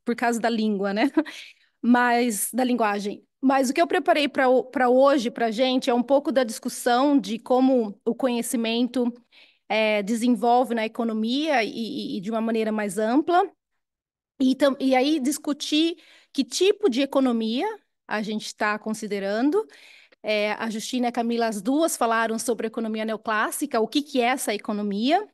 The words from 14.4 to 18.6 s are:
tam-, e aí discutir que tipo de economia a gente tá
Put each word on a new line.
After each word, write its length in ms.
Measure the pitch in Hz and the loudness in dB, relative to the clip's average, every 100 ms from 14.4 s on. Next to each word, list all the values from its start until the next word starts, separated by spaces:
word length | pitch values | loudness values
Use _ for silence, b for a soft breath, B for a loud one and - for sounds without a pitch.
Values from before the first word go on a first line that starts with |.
| 262 262 | 0 2
tam-, 220 | 285 269 | 0 2
e 160 | 262 254 | 2 2
aí 240 | 277 311 | 2 0
discutir 800 | 254 294 - 285 - 302 330 339 b b b | 0 -4 -4 -6 -2 0 0 -2 b b b
que 120 | - | -6
tipo 440 | 269 - 370 415 415 | -4 2 2 2 0
de 120 | 233 | 0
economia 640 | 277 285 262 233 220 240 392 427 _ _ - | 0 2 2 2 -2 -2 -4 -6 _ _ -8
a 140 | 214 | -6
gente 340 | 214 214 - | -4 -6 -8
tá 220 | - | -4